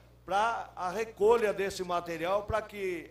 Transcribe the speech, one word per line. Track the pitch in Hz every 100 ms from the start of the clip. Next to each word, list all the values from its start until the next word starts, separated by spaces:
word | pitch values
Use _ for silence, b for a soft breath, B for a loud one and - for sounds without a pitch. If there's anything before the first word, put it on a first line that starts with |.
| B B -
pra | 196 226 220 - -
a | 180
recolha | 190 226 214 208 233 208
desse | 185 196 190
material, | 180 175 170 165 170 208
pra | 208 214
que | 208 208 190 170 -